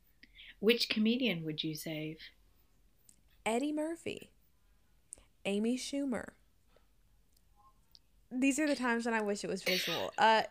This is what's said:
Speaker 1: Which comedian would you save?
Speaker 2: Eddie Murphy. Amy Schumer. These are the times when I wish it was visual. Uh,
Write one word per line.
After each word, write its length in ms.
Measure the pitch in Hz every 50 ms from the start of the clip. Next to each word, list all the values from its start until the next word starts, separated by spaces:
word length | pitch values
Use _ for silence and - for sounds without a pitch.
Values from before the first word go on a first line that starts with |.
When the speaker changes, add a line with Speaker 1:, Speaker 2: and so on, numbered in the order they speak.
| _ _ _ _ - - _ - - - - -
Speaker 1:
Which 300 | 196 214 240 233 - -
comedian 540 | - 220 214 220 240 254 269 220 180 165 160
would 180 | 156 156 151 -
you 120 | 160 156
save? 420 | 151 - 165 156 151 156 156 160 - - - - _ _ _ _ _ _ _ _ _ _ _ _ _ _ - - _ _ _ _ _ _
Speaker 2:
Eddie 260 | 214 226 240 285 302 302
Murphy. 580 | 302 302 320 339 - - - - - - - _ _ _ _ _ _ _ _ _ _ _ _ _ _ _ _ - - - _ _ _ -
Amy 320 | 196 202 202 220 233 254
Schumer. 520 | 247 - - - 277 285 269 233 - - - - _ _ _ _ _ _ _ _ - _ _ _ _ _ _ _ _ _ _ _ _ _ _ _ _ - - _ _ _ _ - - _ _ _ _ _ _
These 260 | 240 262 262 269 262
are 100 | 277 311
the 80 | 294 285
times 300 | 254 254 240 233 233 233
when 80 | 247 226
I 80 | 220
wish 220 | 214 202 208 202 -
it 60 | 175
was 120 | 180 190
visual. 500 | - 190 185 180 - - 165 131 95 - -
Uh, 260 | - - 220 220 220 214 -